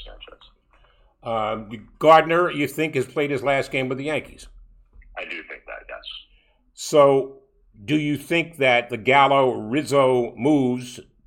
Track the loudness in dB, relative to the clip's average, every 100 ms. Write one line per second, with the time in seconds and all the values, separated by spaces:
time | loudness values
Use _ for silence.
0 | -20 -20 -20 -20 _ _ _ _ _ _
1 | _ _ -8 -6 -4 -6 -10 -16 -18 0
2 | 6 8 6 0 0 -2 -6 -4 -4 -4
3 | -4 -4 -4 -4 -2 -2 -2 -6 -6 -6
4 | -6 -6 -8 -20 -20 -20 -20 _ _ -20
5 | -20 -18 -16 -16 -16 -20 -18 -20 -18 -20
6 | -18 -20 -20 _ _ _ _ -16 0 4
7 | 6 4 0 -12 _ _ _ -20 -4 -4
8 | -2 -6 -4 -4 -4 -2 2 2 0 -6
9 | 2 4 4 4 2 0 -4 -6 -2 2
10 | 2 2 -2 -2 0 2 0 -2 -8 -18
11 | -20 _